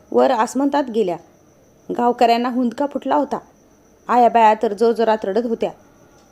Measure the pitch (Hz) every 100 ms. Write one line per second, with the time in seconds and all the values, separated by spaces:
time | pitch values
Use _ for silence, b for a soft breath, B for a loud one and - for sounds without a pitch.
0 | _ 233 262 240 233 254 285 285 262 226
1 | 185 160 - _ _ _ _ _ - 185
2 | 240 240 233 233 247 247 240 220 285 262
3 | 269 302 269 220 - _ _ _ _ _
4 | - 240 233 226 220 220 226 202 233 214
5 | 220 220 202 196 233 226 180 - _ _
6 | _ _ _